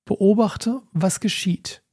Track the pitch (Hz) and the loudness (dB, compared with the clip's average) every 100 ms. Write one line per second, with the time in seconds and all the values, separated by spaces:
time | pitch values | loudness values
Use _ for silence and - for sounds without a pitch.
0 | - - 196 214 214 - 226 262 - 170 | -6 2 4 4 2 0 -4 -4 -4 -2
1 | 185 - 208 - 185 170 - - _ | 0 0 -4 -2 -2 -4 -6 -16 _